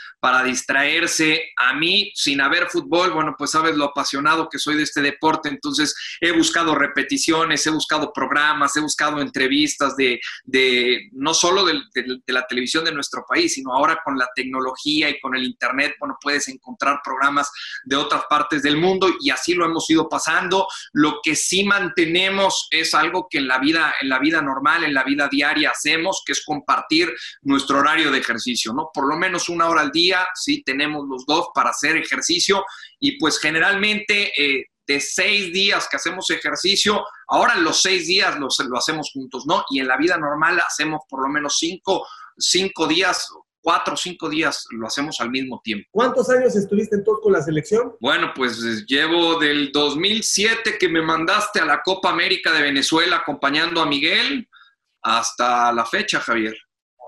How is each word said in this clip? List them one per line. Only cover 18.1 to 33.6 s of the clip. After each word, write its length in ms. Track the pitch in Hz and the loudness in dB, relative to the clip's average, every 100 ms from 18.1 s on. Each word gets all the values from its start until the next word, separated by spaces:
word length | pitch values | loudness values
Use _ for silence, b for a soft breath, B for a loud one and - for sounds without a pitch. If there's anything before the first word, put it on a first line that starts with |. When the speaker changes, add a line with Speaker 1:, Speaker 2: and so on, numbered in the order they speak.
| 143 - | -2 0
Speaker 1:
partes 360 | 147 147 151 | 0 2 0
del 140 | 139 151 | 2 2
mundo 300 | 180 190 185 - | 2 4 2 2
y 80 | 139 | 0
así 240 | 131 - | -2 0
lo 120 | 175 165 | 0 0
hemos 220 | 160 - | 0 2
ido 220 | 160 156 | 2 2
pasando. 560 | 143 156 170 185 190 185 B B | -2 0 0 2 0 0 B B
Lo 260 | 147 151 147 | 2 2 2
que 140 | 165 147 | -2 -2
sí 280 | - 180 | 0 0
mantenemos 1040 | 202 202 180 - 160 175 190 196 190 - - | 2 2 0 0 2 2 2 2 2 0 -2
es 240 | 156 160 156 | -2 0 2
algo 320 | 165 180 170 | 2 0 -2
que 80 | 151 | -2
en 100 | 131 | 0
la 120 | 131 | 0
vida, 340 | 139 165 151 127 | 2 2 2 0
en 80 | 135 | -2
la 80 | 131 | 0
vida 240 | 147 165 | 2 2
normal, 420 | 139 135 143 165 | 0 0 2 2
en 120 | 156 135 | 2 0
la 80 | |
vida 240 | 131 143 139 | 0 0 0
diaria 400 | 139 143 151 139 | 2 2 2 0
hacemos, 540 | 120 151 160 180 185 - | 0 0 0 0 -4 -4
que 60 | |
es 120 | 139 | -4
compartir 720 | - 143 - 127 - 156 175 - B B | -4 -6 0 0 2 2 2 -2 B B
nuestro 360 | 139 139 131 139 | 0 0 2 2
horario 300 | 143 160 151 | 4 4 2
de 80 | 131 | 2
ejercicio, 560 | - 117 123 113 113 | 0 -4 -2 -2 -2
¿no? 160 | 131 - | -4 -6
Por 160 | 147 139 | -2 -2
lo 80 | 160 | 0
menos 320 | 185 175 175 | 0 -2 -2
una 220 | 170 165 | 0 2
hora 120 | 160 | 2
al 100 | 143 | 2
día, 340 | 156 175 185 180 | 2 2 2 -2
sí, 300 | - - 143 | -4 -2 -2
tenemos 440 | - 135 151 151 139 | -2 -2 -2 -4 -6
los 180 | 131 127 | -8 -2
dos 220 | 160 - | 0 0
para 160 | 135 120 | 0 0
hacer 260 | - 147 160 | 0 0 0
ejercicio 680 | - 131 - 175 - 196 190 B B B | -2 -4 -2 0 2 0 -2 B B B
y, 200 | 139 135 | -2 0
pues, 200 | 156 147 | 0 0
generalmente, 920 | 151 160 | 0 2